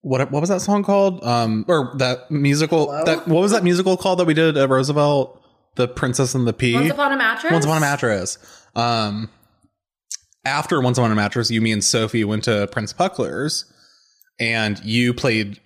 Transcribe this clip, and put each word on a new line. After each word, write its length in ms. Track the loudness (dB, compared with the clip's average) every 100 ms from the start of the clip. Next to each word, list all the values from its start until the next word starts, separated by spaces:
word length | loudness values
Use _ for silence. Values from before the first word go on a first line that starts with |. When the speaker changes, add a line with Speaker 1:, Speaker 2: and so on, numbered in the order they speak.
| -2
Speaker 1:
what, 240 | -2 0
what 100 | -2
was 100 | 0
that 100 | -2
song 240 | 0 0
called? 380 | 2 2 2 0
Um, 400 | -2 0 0 -2 0
or 260 | 0 0 -2
that 340 | -2 -2 -4
musical, 560 | 0 2 2 2 0 0
Speaker 2:
Hello? 180 | 0
Speaker 1:
that, 220 | 0 0 2
what 140 | 2
was 100 | 4
that 140 | 2
musical 320 | 2 2 2 0
called 240 | 0 2
that 40 |
we 100 | 2
did 220 | 4 2 4
at 120 | 4
Roosevelt? 760 | 2 2 2 2 2 -2 -8 _ _ _
The 140 | -2 -2
Princess 440 | -2 -2 0 0
and 140 | 0 -2
the 60 |
Pea? 220 | 0 0
Speaker 2:
Once 160 | 2 0
Upon 200 | 0 -2
a 40 | 0
Mattress? 360 | 0 0 0
Speaker 1:
Once 120 | 0
Upon 140 | 2 2
a 20 |
Mattress. 580 | 0 0 0 -2 -4 -10 -18 -20 _ -4
Um, 520 | -2 0 -2 -4 -10 _ _ _ _ _ _ _ _ -18 _ _
after 360 | -4 -4 0 0
Once 160 | 2 2
Upon 140 | 2
a 60 | 2
Mattress, 340 | 0 -2 -2
you, 100 | 0
me, 120 | 0
and 100 | 0
Sophie 400 | 0 0 0 0
went 220 | 0 -2
to 240 | 0 0 -2
Prince 240 | -4 -8
Puckler's, 720 | -2 -2 -2 -6 -4 -4 -6 -8 _ _ _ _ _ _ -6
and 400 | -4 -2 -2 -4
you 280 | -2 0 0
played 460 | 0 0 0 -2 -10